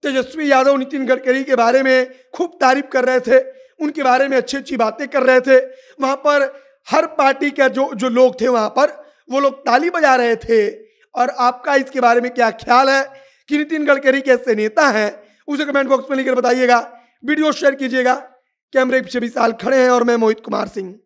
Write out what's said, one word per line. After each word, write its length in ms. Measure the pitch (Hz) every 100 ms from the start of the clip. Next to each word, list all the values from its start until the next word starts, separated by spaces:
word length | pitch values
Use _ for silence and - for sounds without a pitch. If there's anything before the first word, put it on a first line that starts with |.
तेजस्वी 460 | 294 262 254 311 302
यादव 260 | 262 262 277
नितिन 300 | 262 285 254
गडकरी 360 | 254 254 262
के 120 | 269 254
बारे 260 | 233 254
में 280 | 269 262 254 - _
खूब 220 | - 349 -
तारीफ 280 | 262 262 277
कर 120 | 262
रहे 160 | 254 254
थे, 180 | 247 262 262 - - _
उनके 220 | 302 302
बारे 260 | 269 254 277
में 80 | 269
अच्छी 200 | 247 277
अच्छी 200 | - 262
बातें 300 | 226 220 285
कर 140 | 285
रहे 180 | 262 254
थे। 180 | 254 262 262 - _ -
वहाँ 160 | 269 277
पर 340 | 294 285 269 277 _ _ -
हर 180 | 277 320
पार्टी 420 | - 269 269 285
का 160 | 285 262
जो, 220 | 208 277
जो 140 | 254 254
लोग 320 | 233 254 254
थे 80 | 233
वहाँ 200 | 240 214
पर 260 | - 294 302 - _ _
वो 120 | 254
लोग 200 | 277 269
ताली 300 | - 240 330
बजा 240 | 339 302 262
रहे 200 | 240 226
थे। 300 | - 226 208 - - _ _
और 160 | - 247
आपका 440 | 277 247 247 - 277
इसके 240 | 269 269
बारे 200 | 247 240
में 100 | 247
क्या 180 | 247 233
ख्याल 380 | 220 - 247 269
है 120 | 269 277 - - _ _
कि 100 | 294
नितिन 260 | 302 311
गडकरी 360 | 294 277 277 269
कैसे 320 | 269 247 247
नेता 340 | 220 214 214 294
हैं, 260 | 214 208 208 - _ -
उसे 160 | 285
कमेंट 240 | 294 277 269
बॉक्स 220 | 262 -
में 60 | 269
लिखकर 180 | 262
बताइएगा। 440 | 254 247 254 247 240 233 - _ _
वीडियो 280 | 240 302 311
शेयर 220 | 302 320
कीजिएगा। 400 | 277 262 262 247 262 - _ _ _ _
कैमरे 280 | 262 254 262
के 40 |
पीछे 140 | 254 247
विशाल 340 | 233 240 233
खड़े 220 | 226 196 262
हैं 140 | 254
और 140 | 247
मैं 120 | 240 240
मोहित 240 | 226 220
कुमार 280 | - 208 208
सिंह। 260 | - 185 208